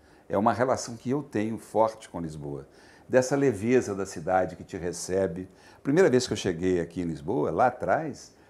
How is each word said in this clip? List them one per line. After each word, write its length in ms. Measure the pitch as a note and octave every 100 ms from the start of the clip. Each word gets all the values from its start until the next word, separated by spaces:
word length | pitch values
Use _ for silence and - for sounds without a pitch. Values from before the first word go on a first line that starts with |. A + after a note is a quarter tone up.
| - - -
É 80 | F#2+
uma 160 | A#2
relação 440 | G#2+ C3 B2 - A#2
que 120 | A#2+
eu 140 | C#3+
tenho 340 | D3 A2 A2 G#2+
forte 500 | - G#2 A2 - -
com 120 | F2
Lisboa. 460 | E2 D#2 C#2+ C#2 - - - - -
Dessa 300 | B2+ B2+ C#3
leveza 580 | C3+ G2+ A2+ B2+ G#2+
da 120 | G2 F#2+
cidade 500 | F2+ D#2+ F#2 F2+ E2
que 80 |
te 140 | E2+ G2
recebe. 680 | F2 E2+ - F#2+ F#2+ F2 F#2 - - -
A 40 |
primeira 280 | C3+ D#3+ F3
vez 180 | B2 -
que 60 |
eu 40 | A2
cheguei 440 | G2+ E2 F#2 F2+
aqui 220 | E2 F#2
em 20 |
Lisboa, 460 | E2+ D2+ D2 C#3 A2+
lá 160 | E2 B2
atrás, 680 | - F2 B2 D#3 - - -